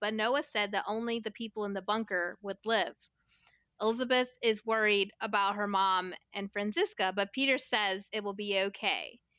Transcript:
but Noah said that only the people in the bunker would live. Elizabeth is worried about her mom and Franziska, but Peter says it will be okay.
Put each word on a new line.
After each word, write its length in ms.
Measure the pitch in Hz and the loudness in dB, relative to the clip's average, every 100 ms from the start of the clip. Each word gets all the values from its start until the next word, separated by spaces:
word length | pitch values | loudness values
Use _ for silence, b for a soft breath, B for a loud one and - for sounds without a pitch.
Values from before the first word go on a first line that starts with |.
but 140 | 214 | -4
Noah 280 | 220 220 277 | 0 2 0
said 300 | 302 214 202 | 0 -2 -2
that 120 | 202 - | -2 -2
only 320 | 220 233 233 | -2 -2 -4
the 100 | 214 | -6
people 360 | - 226 214 208 | -8 -8 -6 -4
in 80 | |
the 80 | 196 | -4
bunker 560 | 185 214 220 180 175 - | -2 -2 0 -2 -2 -6
would 160 | 202 196 | -10 -6
live. 300 | 220 220 170 - - _ b b b b b _ | 0 2 0 -4 -20 _ b b b b b _
Elizabeth 460 | 214 233 247 254 254 - | -2 0 2 2 2 0
is 220 | 233 214 | 0 0
worried 460 | 226 220 214 202 196 - | 0 2 4 4 2 -4
about 340 | 214 208 196 202 | -2 0 0 0
her 100 | 202 | 0
mom 460 | 196 196 185 180 - - | 2 4 2 0 -8 -10
and 180 | 202 202 | -8 -6
Franziska, 640 | 202 208 269 392 - 185 196 | -2 -2 0 -2 0 0 0
but 160 | 202 | -2
Peter 240 | 262 269 254 | 0 2 2
says 520 | - 226 202 190 - | 0 0 0 -2 -4
it 100 | 220 | -6
will 120 | 202 | -4
be 240 | 196 208 190 | -6 -2 0
okay. 580 | 196 196 208 120 71 - _ | 0 0 -2 -2 -6 -16 _